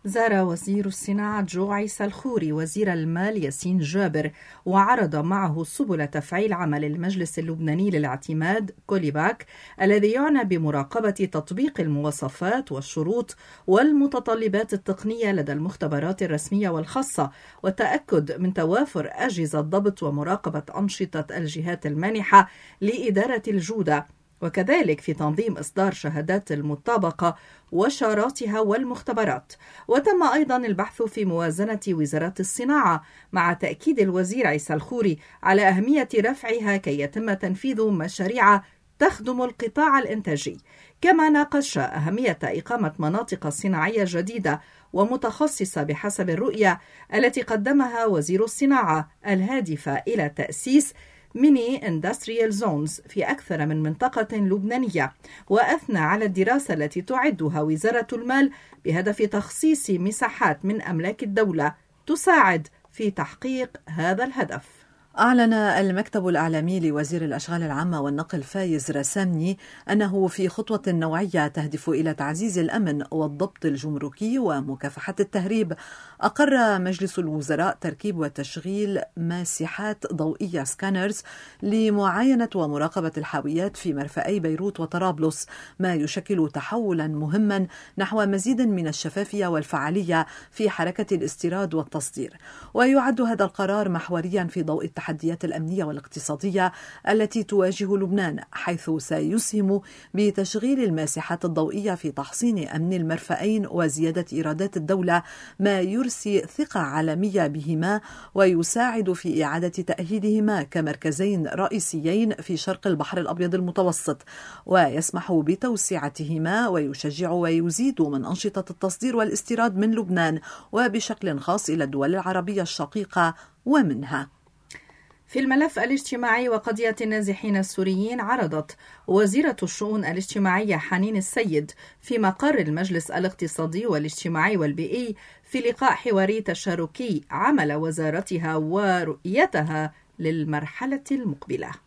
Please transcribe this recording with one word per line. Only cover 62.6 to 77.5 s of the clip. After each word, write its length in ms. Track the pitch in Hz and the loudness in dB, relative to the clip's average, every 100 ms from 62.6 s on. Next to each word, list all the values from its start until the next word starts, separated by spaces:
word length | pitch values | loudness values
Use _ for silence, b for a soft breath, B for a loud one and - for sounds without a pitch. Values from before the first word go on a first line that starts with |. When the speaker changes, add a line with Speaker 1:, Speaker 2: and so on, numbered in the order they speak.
| 151 b b | -4 b b
Speaker 1:
في 180 | - 214 | -4 -4
تحقيق 640 | 190 143 - 262 262 247 - - | -2 -8 -6 -6 -4 -6 -10 -10
هذا 360 | 160 170 190 | -2 0 0
الهدف. 640 | 262 262 196 - - - b b b - | -2 -2 -4 -6 -12 -20 b b b 2
Speaker 2:
أعلن 340 | 233 247 226 | 4 6 6
المكتب 760 | 220 208 175 196 185 214 214 180 | 4 4 4 2 0 -2 -2 0
الإعلامي 520 | 165 160 160 165 185 | 2 2 0 0 0
لوزير 440 | 165 147 147 170 | 0 0 -2 -2
الأشغال 380 | 160 135 160 170 | -2 -4 -4 -4
العامة 380 | 160 139 175 160 | -2 -2 -2 -2
والنقل 420 | 143 143 165 165 | -2 -4 -4 -6
فايز 480 | 131 196 185 156 135 | -6 -4 -2 -2 -2
رسامني 680 | 143 139 202 190 160 170 196 B B - | -4 -2 -2 0 0 -2 -4 B B 0
أنه 360 | 208 202 196 185 | 2 2 2 0
في 220 | 185 185 | 0 -2
خطوة 340 | - - 214 202 | -2 -4 -2 0
نوعية 640 | 170 160 160 196 170 147 | 0 0 0 0 0 0
تهدف 400 | 156 147 147 - | -2 -4 -4 -2
إلى 260 | 147 160 | 0 0
تعزيز 440 | 151 143 160 220 180 | -2 -4 -2 -2 0
الأمن 460 | 160 226 185 147 - | 0 0 0 -2 -4
والضبط 540 | 160 151 143 196 - | -2 -4 -2 -6 -2
الجمركي 720 | 160 139 151 143 139 - 220 262 | -4 -2 -4 -6 -8 -6 -2 0
ومكافحة 760 | 208 143 139 135 143 - - 190 | 0 -2 -4 -6 -8 -8 -8 -2
التهريب، 520 | 196 202 185 220 185 - B B B B | 0 0 0 0 0 -4 B B B B
أقر 580 | - - 285 269 226 196 | -2 4 4 6 4 2
مجلس 400 | 180 180 190 - | 0 -2 -4 -2
الوزراء 580 | 165 151 139 | -2 -2 -2